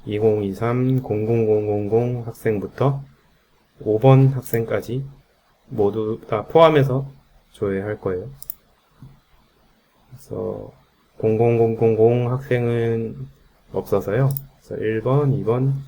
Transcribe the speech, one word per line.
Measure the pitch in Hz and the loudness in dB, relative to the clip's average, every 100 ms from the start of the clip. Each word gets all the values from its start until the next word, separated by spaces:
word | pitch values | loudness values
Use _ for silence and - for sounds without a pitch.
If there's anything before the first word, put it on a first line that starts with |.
| - | -6
이공이삼 | 104 110 107 101 98 113 123 127 131 | 0 0 0 -2 -4 -2 0 0 -2
공공공공공 | 127 107 107 117 110 107 104 104 101 113 123 123 113 | -2 -4 0 0 2 2 0 -2 0 0 0 -4 -8
학생부터 | - 113 104 98 - 127 139 - _ _ _ _ _ _ _ | -6 -4 -2 -6 -2 -2 -2 -10 _ _ _ _ _ _ _
오 | 107 107 | -2 4
번 | 131 135 135 | 6 6 6
학생까지 | 131 - 117 113 113 - 127 135 - _ _ _ _ _ | 2 -4 -4 -2 -6 -4 -8 -8 -16 _ _ _ _ _
모두 | 117 101 110 107 113 - | -2 0 0 -6 -6 -4
다 | 107 - | -6 2
포함해서 | 160 165 151 135 131 135 - _ _ _ | 6 6 6 2 -2 -6 -16 _ _ _
조회할 | - 101 98 104 107 | -6 -4 -4 -6 -6
거예요. | 98 92 113 135 - - _ _ _ _ - - _ _ _ _ _ _ _ _ _ | -6 -6 -8 -16 -20 -20 _ _ _ _ -20 -20 _ _ _ _ _ _ _ _ _
그래서 | - - 104 - - 104 _ _ _ _ _ | -20 -14 -10 -8 -10 -14 _ _ _ _ _
공공공공공 | 110 110 120 117 113 110 113 110 113 123 120 | -2 2 2 4 2 2 2 4 4 4 0
학생은 | 127 135 127 120 117 117 113 113 135 131 - _ _ _ | -4 -2 -2 0 0 -2 -2 -4 -10 -16 -18 _ _ _
없어서요. | 95 - 101 98 110 135 135 - _ | -8 -2 -2 0 0 0 -2 -8 _
그래서 | _ - | _ -6
일 | 107 110 | -4 -2
번, | 120 139 143 | 0 0 2
이 | 107 | 0
번 | 98 123 135 139 | 0 0 0 -2